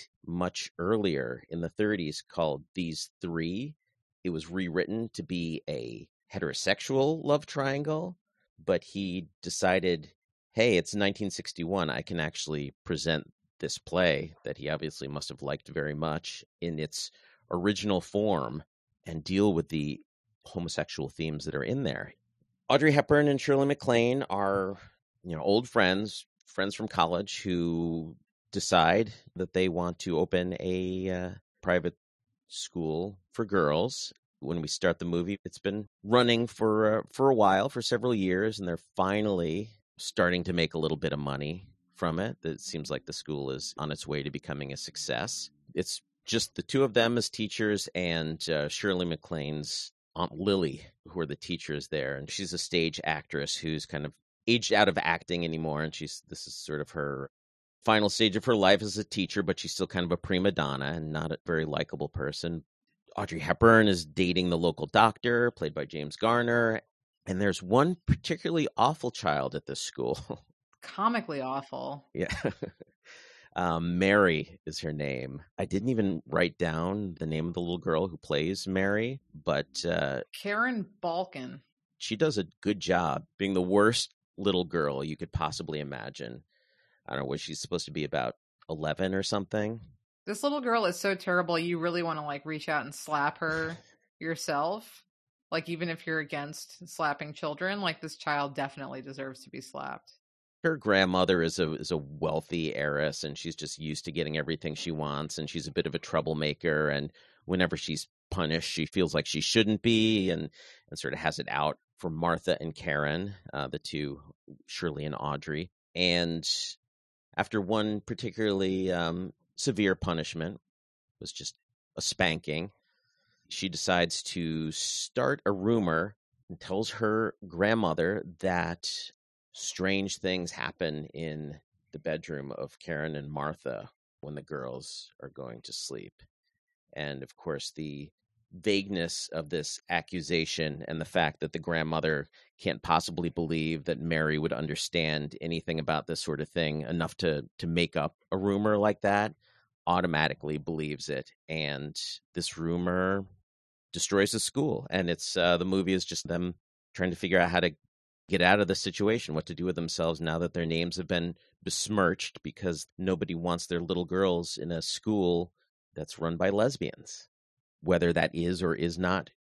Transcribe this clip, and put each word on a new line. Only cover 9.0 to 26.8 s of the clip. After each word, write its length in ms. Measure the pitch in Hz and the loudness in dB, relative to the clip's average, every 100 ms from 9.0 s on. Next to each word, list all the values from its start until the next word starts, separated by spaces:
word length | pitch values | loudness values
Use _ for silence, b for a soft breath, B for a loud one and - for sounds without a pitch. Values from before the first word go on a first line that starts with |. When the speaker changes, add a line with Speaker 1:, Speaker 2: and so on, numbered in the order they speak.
| 98 90 82 _ | -4 -4 -8 _
Speaker 1:
decided, 680 | 87 - 95 95 90 85 76 _ _ _ _ | -10 0 2 4 4 0 -2 _ _ _ _
"Hey, 260 | - 117 92 | 2 6 6
it's 160 | - | 4
nineteen 360 | 101 98 98 101 | 2 2 0 -4
sixty-one. 600 | - - - 85 95 78 | -6 -8 -6 -2 0 0
I 100 | 62 | -2
can 180 | - 85 | -4 -2
actually 540 | 78 - - 76 71 - | -2 -4 -4 -4 -6 -8
present 460 | - 80 82 78 - _ _ _ | -4 -2 0 0 -2 _ _ _
this 160 | - - | -8 -8
play," 580 | - 87 90 71 78 80 | -2 4 4 4 -2 -8
that 140 | - 73 | -8 -6
he 140 | 69 | -4
obviously 360 | 78 80 - 67 | -4 -4 -6 -8
must 220 | 73 - | -8 -8
have 140 | 65 | -8
liked 260 | 69 76 - | -6 -6 -6
very 260 | 78 73 | -4 -4
much, 500 | 73 78 78 - - - _ | -2 -2 -2 -6 -12 -16 _
in 160 | 85 78 | -6 -4
its 320 | 78 - - b b b - | -4 -6 -10 b b b -6
original 500 | 90 95 95 104 92 | 0 0 0 2 0
form 640 | - 101 107 87 62 73 - _ _ _ | 0 0 2 2 0 -6 -12 _ _ _
and 180 | - 80 | -12 -8
deal 300 | 73 95 104 | -2 4 4
with 160 | 82 78 | 4 0
the 320 | 80 73 - - _ _ _ - | -2 -2 -6 -12 _ _ _ -12
homosexual 640 | 90 85 - 76 - 67 | -8 -6 -4 -6 -6 -8
themes 340 | - 80 76 | -4 -4 -4
that 100 | - | -6
are 80 | 76 | -4
in 200 | 65 131 | -2 -2
there. 320 | 110 55 50 - _ _ _ _ - | -2 -4 -8 -14 _ _ _ _ 2
Audrey 220 | 131 151 | 6 6
Hepburn 360 | 143 - 147 147 | 6 6 6 6
and 120 | 139 | 4
Shirley 260 | - 135 139 | 4 4 4
MacLaine 580 | 139 - 117 117 131 - | 2 4 6 6 2 0
are, 460 | 98 98 98 95 98 B _ _ _ | 0 2 2 0 -4 B _ _ _
you 120 | 90 78 | -8 -2
know, 60 | |
old 260 | 92 104 123 | 4 4 4
friends, 580 | 120 92 95 107 - - _ _ - | 4 6 6 0 -6 -14 _ _ -2
friends 160 | 98 | -2
from 140 | - | -2